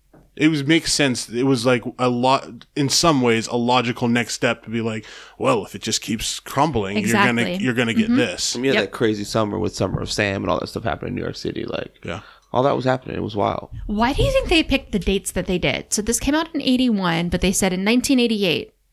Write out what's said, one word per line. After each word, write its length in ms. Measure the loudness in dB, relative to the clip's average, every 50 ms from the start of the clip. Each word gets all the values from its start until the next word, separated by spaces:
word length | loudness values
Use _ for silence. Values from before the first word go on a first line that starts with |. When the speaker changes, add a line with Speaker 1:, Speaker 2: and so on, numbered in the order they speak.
| _ _ _ -20 _ _ -4 2
Speaker 1:
it 100 | 2 2
was, 160 | 2 2 2
makes 280 | 2 2 2 2 0 0
sense. 340 | 2 2 2 2 0 -4 -6
It 160 | -2 0 2
was, 220 | 2 2 2 4
like, 180 | 2 2 2 0 -4 -4 0
a 80 | 0 0
lot, 560 | 2 2 4 4 4 2 0 -6 -16 -18 -18 _ -4 -2
in 100 | 0 2
some 340 | 2 4 4 4 4 6
ways, 260 | 6 4 4 2 0 0
a 100 | -2 0
logical 500 | 2 4 4 4 4 2 -2 0 0 2
next 280 | 2 2 0 -2 -4
step 280 | 0 0 0 0 0 -4
to 60 | -6
be 100 | -4 -4
like, 260 | -2 -2 -4 -6 -10 -12 -18 -20 -20 -18 -8 -2
"Well, 280 | 0 0 0 0 -2
if 100 | -6 -10
it 60 | -8
just 200 | -4 -4 -4 -4
keeps 380 | -2 -4 -4 -4 -4 -6 -6 -8
crumbling, 580 | -10 -6 0 0 0 2 2 -2 -2 -2 -2 -2
you're 120 | 0 0
gonna, 300 | 2 2 2 2 2 0
Speaker 2:
Exactly. 240 | 0 -2 -2 -2 -2
Speaker 1:
you're 80 | 0 0
gonna 200 | 0 0 0 2
get 120 | 2 2
Speaker 2:
Mm-hmm. 100 | 2 2
Speaker 1:
this." 400 | 2 2 0 -2 -4 -4 -4 -4
Speaker 3:
I 40 | -2
mean, 60 | 0
you 60 | 0
had 40 | 0 0
Speaker 2:
Yep. 60 | 0 -2
Speaker 3:
that 60 | -2 0
crazy 280 | 0 2 2 0 -4
summer 340 | -4 -2 -2 0 0 -2 -2
with 160 | -2 -2 -2
Summer 260 | -2 -2 -2 -2 -4
of 80 | -6 -4
Sam 340 | -2 -2 0 0 0 -2 -2
and 60 | -2
all 80 | -2 -2
that 60 | -2 -6
stuff 160 | -8 -6 -4
happened 260 | -4 -4 -4 -6 -6
in 60 | -6
New 60 | -6 -6
York 120 | -6 -8
City. 300 | -6 -6 -6 -6 -6 -6
Like, 340 | -6 -6 -8 -8 -8 _ _ -12
Speaker 1:
Yeah. 160 | -10 -10 -10 -12 -16 -20 -20 _ -6 -2
Speaker 3:
all 100 | 0 0
that 120 | 2 0 0
was 80 | 0
happening. 320 | 0 -2 -2 -4 -8 -8 -6
It 60 | -6
was 120 | -4 -2
wild. 360 | -2 -2 0 -2 -4 -8 -10 -12 -12 -8 -6
Speaker 2:
Why 260 | -2 0 0 0 0
do 100 | 0 0
you 80 | 2
think 160 | 2 0 0 2
they 160 | 2 2 2
picked 300 | 2 0 -2 -2 -2 -4
the 60 | -2
dates 320 | 0 0 -2 -2 -2 -4 -6
that 140 | -6 -2 -2
they 100 | -2 0
did? 340 | 0 0 -2 -2 -4 -4
So 100 | -4 -4
this 180 | -2 -2 -2 -2
came 120 | 0 0 0
out 120 | 0 0 -2 -4
in 60 | -4
eighty-one, 680 | 0 2 2 4 4 2 2 2 0 0 0 0 -2 -2
but 140 | -2 0
they 100 | 2 2
said 220 | 2 2 0 0 0
in 100 | 0 2
nineteen 360 | 2 2 2 4 4 4 4
eighty-eight, 540 | 4 2 2 2 2 0 0 0 -4 -8 _ _ _ _